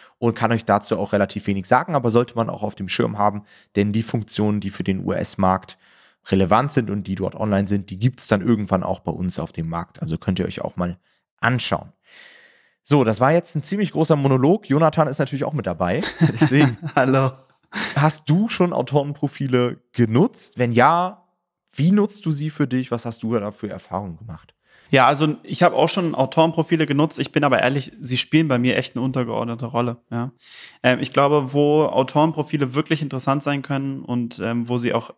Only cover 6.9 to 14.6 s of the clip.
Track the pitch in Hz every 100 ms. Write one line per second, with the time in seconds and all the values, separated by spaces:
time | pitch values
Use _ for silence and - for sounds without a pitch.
6.9 | 101 95 92 95 - 107 98 98 101 92
7.9 | 95 120 - - 107 95 110 101 95 90
8.9 | 92 - 80 90 - 82 - 80 85 85
9.9 | - 80 78 - 92 90 - - - 87
10.9 | 90 _ _ _ _ 113 127 - 90 -
11.9 | _ _ - - - _ _ _ _ -
12.9 | 143 113 107 127 165 - 156 - 202 202
13.9 | 156 160 151 139 131 139 214